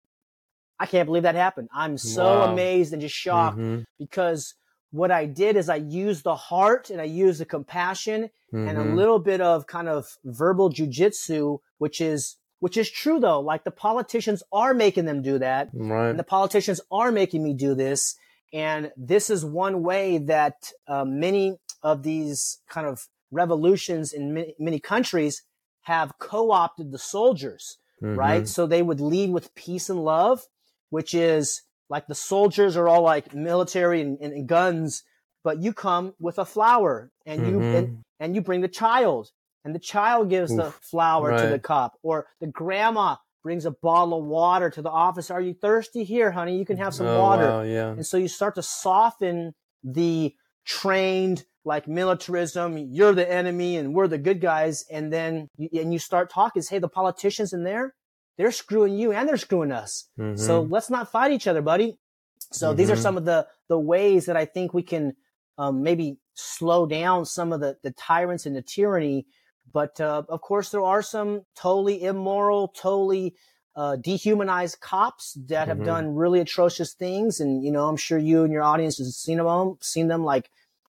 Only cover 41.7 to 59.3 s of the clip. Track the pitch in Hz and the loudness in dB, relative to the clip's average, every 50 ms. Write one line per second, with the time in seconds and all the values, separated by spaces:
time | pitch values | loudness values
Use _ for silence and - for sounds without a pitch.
41.7 | 151 139 123 117 - _ - 160 160 151 - _ _ - 165 156 - - 165 180 | 0 0 0 -2 -4 _ -4 -4 -4 -4 -4 _ _ -12 -10 -10 -8 -6 -4 -2
42.7 | 190 202 214 226 226 214 196 165 131 - _ _ _ _ - 160 170 175 151 165 | 0 2 2 2 2 2 2 0 0 -4 _ _ _ _ -8 -6 -6 -4 -4 -6
43.7 | 131 - - 165 165 175 175 170 165 165 151 147 156 165 170 175 185 185 180 156 | -4 -2 0 2 4 4 4 2 0 -4 -2 -2 0 2 4 4 4 4 2 0
44.7 | - 160 151 165 160 160 170 185 170 180 - - 180 185 180 180 180 - 202 208 | -2 -4 -6 -2 0 2 2 2 0 -2 -8 -6 -4 -4 -4 -4 -4 -2 2 2
45.7 | 220 226 220 - - 240 208 180 226 240 220 196 175 180 170 175 185 185 190 - | 2 2 0 -2 -8 -8 -6 -2 0 2 2 2 2 -2 -4 -2 -2 -2 -2 -2
46.7 | 196 180 196 196 - - - 117 117 113 110 - - 113 113 113 113 110 110 113 | -4 -4 -4 -6 -4 -2 0 2 4 4 6 6 6 6 4 4 2 0 -2 -2
47.7 | 113 113 110 110 110 - 156 - 190 185 185 170 - - 202 208 202 180 160 - | -2 -2 -2 -4 -4 -6 -6 -2 -2 0 0 -2 -2 -2 -4 -4 -4 -6 -8 -8
48.7 | - - - 190 185 208 226 233 - - 196 180 175 170 170 165 - _ _ _ | -8 -4 0 2 4 4 4 2 2 -2 -4 -4 -2 -4 -6 -8 -12 _ _ _
49.7 | _ _ - 131 127 165 170 170 165 160 156 147 - _ _ _ _ _ - - | _ _ -10 -6 -2 0 2 2 2 2 0 -2 -4 _ _ _ _ _ -10 -10
50.7 | - - - 196 190 190 190 190 190 190 185 185 180 170 - _ _ _ - 156 | -8 -4 0 0 2 2 2 2 2 2 2 0 0 -2 -6 _ _ _ -6 -4
51.7 | 151 151 - 147 160 175 185 185 180 - - - 180 175 175 156 - 180 175 170 | -4 -4 -4 -4 -4 -2 0 0 0 0 -2 -4 -2 -2 -2 -2 -4 -4 -4 -4
52.7 | 160 156 143 127 127 170 208 208 196 180 175 175 180 180 180 180 175 175 175 180 | -4 -6 -8 -4 2 6 6 6 6 6 4 2 2 0 0 0 -2 -2 -2 -2
53.7 | 175 160 143 135 151 190 196 170 160 143 143 185 196 170 180 170 156 156 156 160 | -2 -2 -2 -2 0 2 2 2 0 0 0 0 0 2 2 0 2 2 0 0
54.7 | 147 - - - 160 151 156 156 160 165 165 165 160 156 151 - _ - 151 165 | -2 -6 -10 -10 -10 -8 -6 -4 -4 -4 -2 -4 -4 -6 -8 -10 _ -12 -10 -6
55.7 | 165 165 160 165 170 160 - - 180 175 180 175 - 185 214 240 - 185 156 - | -4 -2 -2 -2 -2 -4 -4 0 0 0 0 0 0 0 0 0 0 -4 -6 -4
56.7 | 196 190 175 170 - 190 190 185 175 - - 202 202 - 214 175 185 175 170 185 | -4 -4 -4 -4 -2 -2 -2 -2 -2 -2 -2 -2 -2 -2 -6 -6 -4 -6 -4 -4
57.7 | 208 233 262 269 - _ _ _ _ _ _ _ _ - 196 240 226 - - - | -4 -4 -6 -8 -10 _ _ _ _ _ _ _ _ 0 0 0 0 -2 -6 -2
58.7 | 208 220 208 196 196 208 233 226 202 214 269 311 | 2 2 2 2 2 0 0 0 0 0 0 0